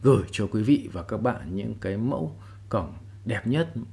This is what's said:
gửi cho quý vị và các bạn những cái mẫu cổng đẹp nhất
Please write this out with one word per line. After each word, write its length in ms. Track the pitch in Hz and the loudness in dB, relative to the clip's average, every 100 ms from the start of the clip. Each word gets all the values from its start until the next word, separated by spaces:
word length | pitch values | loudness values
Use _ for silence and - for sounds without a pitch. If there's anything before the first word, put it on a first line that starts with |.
gửi 200 | 135 123 92 | 8 6 4
cho 160 | - 101 | -2 0
quý 160 | 110 | 2
vị 260 | 107 143 - | 4 4 4
và 100 | 110 | -8
các 140 | 98 107 | -4 0
bạn 400 | 107 101 76 92 | 0 0 -4 -4
những 180 | 110 104 | -4 -4
cái 160 | 98 98 | -4 0
mẫu 400 | 117 - 156 - - - - | 0 0 -4 -6 -16 -18 -2
cổng 240 | 110 82 - - - | -2 -2 -8 -14 -10
đẹp 220 | - 104 113 | -4 -2 0
nhất 260 | 143 165 117 113 | 0 0 -4 -8